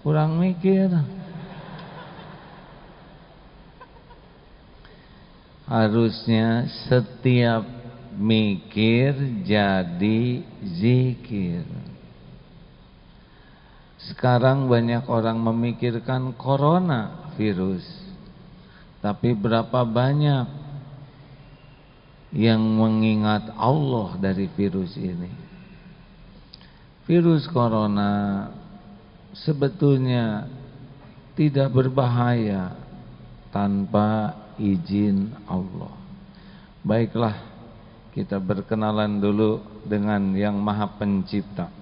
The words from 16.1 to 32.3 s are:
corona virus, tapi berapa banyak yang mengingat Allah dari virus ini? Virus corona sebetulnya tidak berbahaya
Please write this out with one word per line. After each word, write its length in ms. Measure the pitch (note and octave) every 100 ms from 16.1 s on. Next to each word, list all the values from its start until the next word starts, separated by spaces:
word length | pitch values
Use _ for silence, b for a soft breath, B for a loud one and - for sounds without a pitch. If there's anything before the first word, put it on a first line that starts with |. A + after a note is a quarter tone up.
| C3 B2+
corona 960 | B2+ B2+ C#3 C#3+ F3 F#3 B2+ G#2 - - -
virus, 480 | G#2+ F#2 F#2 F#2 - - - - - - - - B B B -
tapi 400 | G#2 G2+ A#2+ A2+
berapa 480 | G2+ A2+ A2+ B2+
banyak 640 | A#2 A2+ C3 D3 D3 C3+ C3+ - - - - - - - - - - - - - - - - - -
yang 240 | - A2+ A2
mengingat 960 | A2 A2 A2 A2 A2 G#2+ G#2+ G#2 A2
Allah 640 | G#2+ A2+ D3+ C#3 B2 F#2+ F2+
dari 320 | F#2+ F#2+ F#2+ -
virus 400 | G2+ F#2+ F2 -
ini? 320 | F#2 F2 F2 - - - - - - - - - - - - B B B B -
Virus 400 | - E3+ E3+ D#3+
corona 1040 | - B2+ A#2 A2 G#2+ G2+ G2+ G#2 G2+ G2 G#2 - - - - - - - - -
sebetulnya 1120 | - D3 C#3 - C#3+ C3+ C3 B2 A2+ G#2 - - - - - - - - - -
tidak 320 | D3+ C3+ C3+
berbahaya 1040 | B2+ B2+ C3+ B2 A#2+ B2